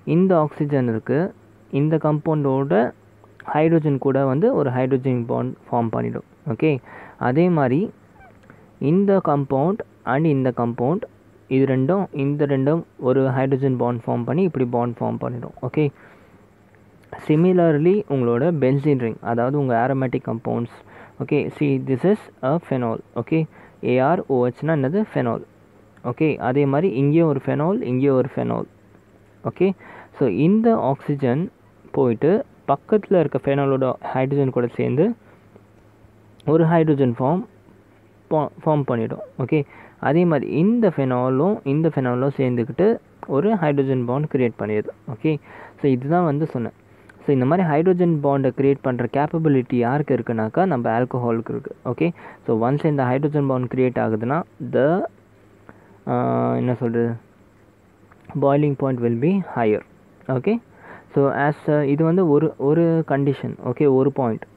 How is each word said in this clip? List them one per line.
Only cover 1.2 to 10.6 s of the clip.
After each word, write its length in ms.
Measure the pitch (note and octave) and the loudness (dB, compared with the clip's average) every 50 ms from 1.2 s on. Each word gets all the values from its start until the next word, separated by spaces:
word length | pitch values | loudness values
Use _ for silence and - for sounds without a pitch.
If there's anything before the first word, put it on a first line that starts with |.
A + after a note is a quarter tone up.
| F3+ G#3 - - - - - - _ - | -2 -2 -6 -12 -20 -20 -20 -20 _ -6
இந்த 260 | - C#3 D3 D#3 D#3+ | -2 0 0 2 0
காம்பவுண்டோட 960 | D3+ - D3+ D3+ D3 - E3 D#3 D3+ C#3 C3+ C3 C3+ C#3 C#3+ F3+ G#3 B3+ - - _ _ _ _ _ - - - - - - - | 0 0 0 -2 0 0 -2 0 0 0 0 0 0 0 0 0 0 0 -2 -4 _ _ _ _ _ -20 -20 -20 -16 -10 -4 0
hydrogen 440 | D3+ D#3+ E3 E3 D#3+ D3+ D3 C#3 B2+ | 2 2 4 4 2 2 2 0 0
கூட 260 | - C#3 C3+ C3+ C#3 | 0 0 2 2 2
வந்து 300 | C3+ C3 D3 G3+ B3 C#4 | 0 0 2 2 2 2
ஒரு 160 | - C#3+ B2+ | 0 0 0
hydrogen 540 | B2 B2+ C3 C3 C#3 B2+ B2+ C3+ B2 A#2+ A#2 | 0 0 0 0 0 0 0 0 -2 -2 -2
bond 300 | A#2 B2 B2 B2 B2+ - - - - | -2 -4 -4 -4 -6 -8 -12 -8 -4
form 180 | B2 A#2+ A#2 A2+ | -2 -2 0 0
பண்ணிடும். 360 | A#2 A#2+ A#2+ A#2 A#2+ A#2+ - _ _ _ - D3 | -2 -4 -4 -4 -6 -8 -12 _ _ _ -8 -8
ஓகே, 300 | A2+ - - D#3+ C#3+ B2+ - - - - - - - - | -4 0 0 0 0 -2 -6 -12 -20 -20 -20 -20 -10 -6
அதே 300 | B2 B2 C3 D#3 F3+ F3+ | -2 0 2 2 2 2
மாதிரி 420 | F3 D3+ C3+ A#2+ B2+ D#3+ G#3+ - - - - - - - - - - - - - - - - - - - | 2 2 2 2 2 0 -2 -4 -8 -14 -20 -20 -20 -20 -20 -20 -20 -20 -20 -20 -20 -20 -20 -20 -10 -4
இந்த 420 | - C#3+ E3+ G3 G3+ G3+ G3 F#3 - | -2 0 2 2 2 2 2 2 2
compound 540 | E3 C#3+ C#3+ C#3 - C3+ C3 D3 F3+ G#3 - - _ _ _ - | 0 0 0 0 0 0 0 0 0 -2 -4 -8 _ _ _ -4
and 220 | - B2+ C#3+ E3 | -2 0 0 2
இந்த 260 | E3 C#3+ C3+ B2+ B2+ - | 2 2 0 0 -2 -2
compound, 460 | - | -2